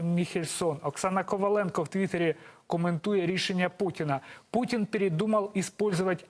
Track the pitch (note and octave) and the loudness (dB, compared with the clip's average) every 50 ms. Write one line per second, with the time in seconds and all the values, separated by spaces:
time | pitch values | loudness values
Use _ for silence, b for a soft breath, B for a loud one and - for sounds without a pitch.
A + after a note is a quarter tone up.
0 | E3+ E3+ F3 F3 F3 - - F#3 D#3+ D3 - - F#3 E3 D3 C3 - D3 - - | -2 0 2 2 0 0 -2 -4 -2 -2 -2 -2 0 0 0 -2 -4 -6 -4 -2
1 | - F#3+ F#3 F#3+ F3+ - G#3 G3 G3 G3+ G#3 G#3 G3+ F3 - - D#3+ - - F#3+ | -2 0 2 2 0 0 0 0 2 2 2 2 0 0 0 -2 -2 -2 0 -2
2 | G3 F#3 - E3+ E3+ E3 D3+ B B B B B B - G3+ E3+ E3+ F3 F3 D#3 | -2 0 0 2 2 2 0 B B B B B B -4 -2 0 0 0 0 -2
3 | - G#3 G#3 G3 F3 E3+ F#3 F3 - - F#3+ F3+ F3+ F3 - - G3+ F3 - - | 0 0 0 2 2 0 0 0 -2 0 0 2 0 0 0 -2 -4 -2 -2 -2
4 | D#3+ D3 C#3 C3 B B B B B B - A3+ B3 - B3 A#3 G#3 - - G#3+ | -2 -2 -2 -2 B B B B B B -2 0 0 2 0 0 0 0 0 0
5 | G3 G3 D#3+ D#3 G#3+ A3 A3 G#3+ G3 G#3 - G3 F3 - - - G#3 G#3 F#3 D#3+ | 0 0 0 0 0 2 2 2 2 0 -2 -4 -4 -4 -2 0 0 0 2 2
6 | F#3 F#3+ F3+ F3+ - | 0 0 0 -2 -4